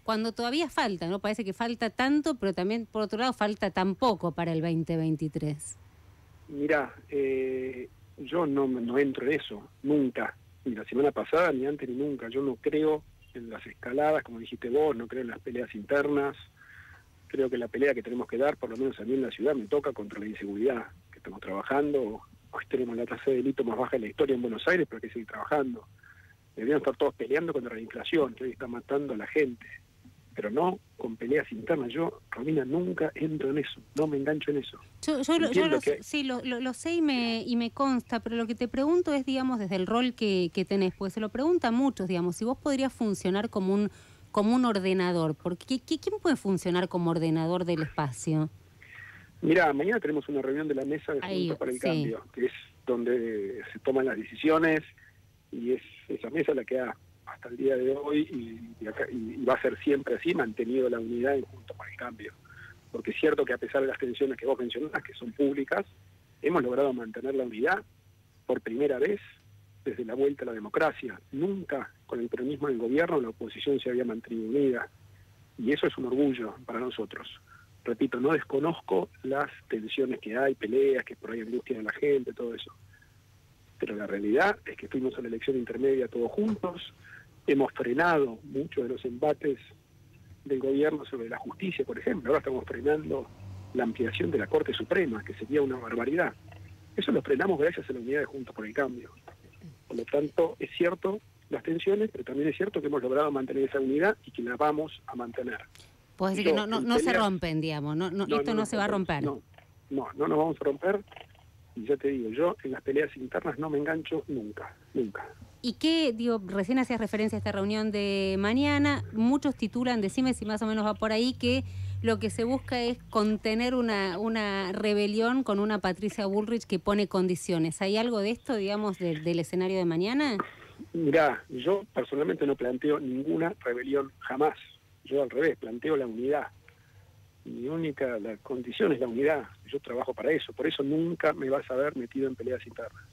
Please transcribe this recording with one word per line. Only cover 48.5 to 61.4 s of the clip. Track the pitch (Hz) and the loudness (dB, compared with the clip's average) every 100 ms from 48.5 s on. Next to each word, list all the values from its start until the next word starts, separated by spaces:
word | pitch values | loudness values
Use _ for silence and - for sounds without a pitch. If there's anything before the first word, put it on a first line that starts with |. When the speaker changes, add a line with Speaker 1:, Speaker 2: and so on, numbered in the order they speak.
| - - - - - - - - - | -4 -20 -20 -20 -18 -18 -20 -20 -2
Speaker 2:
Mirá, | 160 170 160 | 4 6 6
mañana | 139 175 233 | 4 0 0
tenemos | 147 151 - | 0 -2 -2
una | 143 | -2
reunión | 131 143 156 | 0 -2 -2
de | |
la | 135 | -2
mesa | 135 151 - | -2 -4 -2
de | 143 | -4
Speaker 1:
Ahí, | 185 185 175 | -2 -2 -2
Speaker 2:
Juntos | 156 | -2
para | 131 | -4
el | 127 | -2
Speaker 1:
sí. | |
Speaker 2:
Cambio, | 131 160 143 113 - | 0 0 -2 -4 -10
que | - | -2
es | 127 - - - | -2 -2 -20 -10
donde | - 120 120 123 113 107 98 107 - | -2 0 2 0 0 -4 -4 -8 -12
se | 110 | -4
toman | - 135 | 0 2
las | 131 | 2
decisiones, | 107 104 113 151 156 165 156 - - - - - _ _ | -2 -8 0 4 6 6 4 0 -20 -20 -20 -20 _ _
y | 123 120 | -6 -2
es | 131 - - - | -2 -4 -20 -10
esa | - 117 | -8 -4
mesa | 151 156 | -2 0
la | 135 | 0
que | 113 127 | -2 -4
ha, | 123 - - - | -4 -8 -18 -20
hasta | - - 120 | -18 -16 -12
el | 120 | 0
día | 135 131 | 2 4
de | 127 | 2
hoy, | 139 147 151 156 | 0 0 0 0
y, | 131 113 113 117 - | -4 -8 -12 -16 -10
y | 107 | -10
acá, | - - | -6 -6
y, | 123 110 - | -4 -6 -2
y | |
va | 127 | 0
a | 131 | 2
ser | 131 107 | 0 0
siempre | - 139 135 | 2 2 0
así, | 117 165 | -2 0
mantenido | 170 117 107 113 131 127 | 0 -2 -2 -2 2 2
la | 120 | 0
unidad | 113 120 131 | -2 -2 0
en | 139 | 0